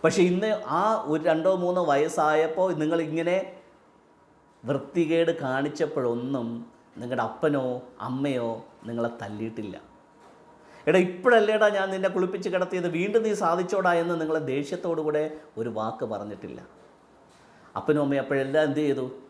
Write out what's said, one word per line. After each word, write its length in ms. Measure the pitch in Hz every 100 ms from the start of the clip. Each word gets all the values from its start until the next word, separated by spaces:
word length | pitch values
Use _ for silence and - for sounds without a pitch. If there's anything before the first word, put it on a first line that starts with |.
പക്ഷേ 180 | 160 185
ഇന്ന് 280 | 180 180 220 214 123
ആ 360 | 160 214 220 143
ഒരു 180 | 156
രണ്ടോ 320 | 160 160 175 185
മൂന്നോ 280 | 180 180
വയസ്സായപ്പോൾ 880 | 165 143 156 160 151 156 160 160 185
നിങ്ങളിങ്ങനെ 880 | 156 151 170 156 160 165 185 185 - - - _ _ _ _ _ _ _ _ 117
വൃത്തികേട് 760 | 139 - 170 160 165 165 170
കാണിച്ചപ്പോഴൊന്നും 1080 | 139 131 143 - 151 156 123 120 127 135 117 117 - - _ -
നിങ്ങളുടെ 260 | 120 123
അപ്പനോ 580 | 113 - 156 143 127 123 - -
അമ്മയോ 640 | 113 127 139 127 117 110 - - 113
നിങ്ങളെ 240 | 117 117 117
തല്ലിയിട്ടില്ല. 680 | 107 104 113 113 107 98 - - _ - - - - - - - -
"എടാ, 120 | 180
ഇപ്പോഴല്ലേടാ 680 | 180 - 247 226 208 214 208
ഞാൻ 200 | 202 190
നിന്നെ 200 | 190 190
കുളിപ്പിച്ച് 400 | 180 180 190 185
കിടത്തിയത്, 380 | 180 180 185 170
വീണ്ടും 360 | 160 196 226
നീ 100 | 220
സാധിച്ചോടാ" 600 | 190 175 175 180 185 180
എന്ന് 280 | 170 170 170
നിങ്ങളെ 180 | 160 156
ദേഷ്യത്തോടു 640 | 139 135 143 180 180 160
കൂടെ 360 | 151 151 156 156 - -
ഒരു 120 | 117
വാക്ക് 360 | 107 110 - 117
പറഞ്ഞിട്ടില്ല. 540 | 101 104 98 90 60 62 - - _ _ - _ - - - - -
അപ്പനും 260 | - 151
അമ്മയും 200 | 143 139
അപ്പോഴെല്ലാം 420 | 135 139 135 151
എന്ത് 160 | 151 139
ചെയ്തു? 320 | 147 135 127 -